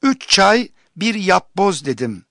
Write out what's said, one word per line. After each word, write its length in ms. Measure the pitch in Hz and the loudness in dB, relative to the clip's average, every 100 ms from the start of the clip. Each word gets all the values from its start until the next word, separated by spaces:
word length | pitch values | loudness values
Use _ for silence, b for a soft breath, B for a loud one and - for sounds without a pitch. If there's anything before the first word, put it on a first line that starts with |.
Üç 260 | 269 262 - | -2 -4 -2
çay, 400 | - 196 220 247 _ _ - | 2 4 4 -2 _ _ -6
bir 200 | 214 220 | -4 -2
yapboz 720 | 185 180 - - 196 160 139 | 0 0 0 -2 -2 -2 -6
dedim. 400 | 123 123 98 _ | -6 -6 -8 _